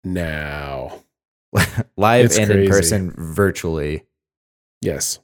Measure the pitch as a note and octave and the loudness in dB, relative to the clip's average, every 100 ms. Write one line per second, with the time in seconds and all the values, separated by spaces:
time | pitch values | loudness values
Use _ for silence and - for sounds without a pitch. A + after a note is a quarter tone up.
0 | F#2+ F2+ E2 D2+ D2+ D2 - C2 B1+ - | -6 -4 -4 -6 -8 -8 -10 -10 -12 -16
1 | _ _ _ _ _ - - - - - | _ _ _ _ _ -2 0 -2 -6 0
2 | G#2 A#2+ B2 G#2+ G#2 G2+ G2 G2 E2+ G#2 | 4 6 4 4 2 4 4 4 4 0
3 | F#2 - D#2+ D#2+ G2 - F2 D#2+ D2 D2+ | -2 -8 -8 0 0 0 -6 -4 -4 -6
4 | _ _ _ _ _ _ _ _ - C#2+ | _ _ _ _ _ _ _ _ -6 -4
5 | - - | -6 -8